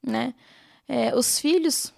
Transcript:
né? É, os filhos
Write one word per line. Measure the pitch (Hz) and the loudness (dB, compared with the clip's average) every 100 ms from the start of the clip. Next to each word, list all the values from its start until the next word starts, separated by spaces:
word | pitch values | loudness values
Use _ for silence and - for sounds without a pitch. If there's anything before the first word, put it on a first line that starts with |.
né? | - 220 240 240 - - - _ _ | -4 -4 -4 -8 -20 -20 -20 _ _
É, | 254 226 - | -2 0 2
os | 240 - | 0 0
filhos | 294 349 320 - - | 2 2 2 0 -4